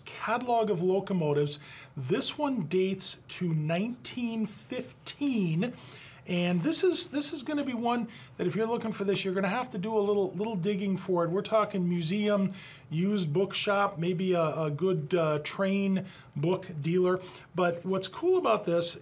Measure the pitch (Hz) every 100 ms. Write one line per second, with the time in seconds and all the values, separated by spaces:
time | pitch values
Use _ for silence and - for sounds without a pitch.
0 | - - - 240 247 233 214 175 180 190
1 | 190 190 151 147 147 - - - - -
2 | 127 226 - - 294 247 147 180 190 190
3 | - - - - 180 156 151 170 226 240
4 | - 254 233 226 214 - - 247 247 -
5 | - - 285 233 175 160 240 - - -
6 | - - - 175 175 180 277 330 370 311
7 | - 277 285 302 254 294 262 233 233 240
8 | - - - - 175 190 226 233 220 -
9 | 196 190 190 185 190 226 247 202 214 220
10 | 202 202 190 180 220 202 185 196 202 185
11 | - 175 170 185 - 220 208 190 175 175
12 | 160 208 208 202 190 - - - - 156
13 | 190 208 160 151 196 - 208 202 202 180
14 | 170 180 185 175 160 151 156 143 190 170
15 | 143 180 156 151 151 - 196 196 196 190
16 | 190 - - 143 160 180 175 160 156 180
17 | 180 185 - - - 175 175 170 185 190
18 | 190 - 349 370 254 214 170 170 170 -